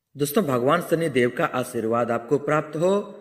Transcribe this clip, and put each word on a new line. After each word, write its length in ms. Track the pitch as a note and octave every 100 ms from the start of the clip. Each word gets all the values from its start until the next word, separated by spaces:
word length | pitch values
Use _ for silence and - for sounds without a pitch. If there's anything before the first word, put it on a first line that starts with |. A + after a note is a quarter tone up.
| _ C3+
दोस्तों, 280 | C#3+ A3+
भगवान 360 | D3+ B2 C3 F3
शनिदेव 500 | E3+ D#3+ E3 B2+ A#2+
का 140 | -
आशीर्वाद 680 | D#3 B2+ A#2+ A#2+ A2 A#2 A#2
आपको 280 | A#2 - C#3
प्राप्त 380 | D3 D3+ D3+ D#3
हो। 380 | F3+ G3+ - -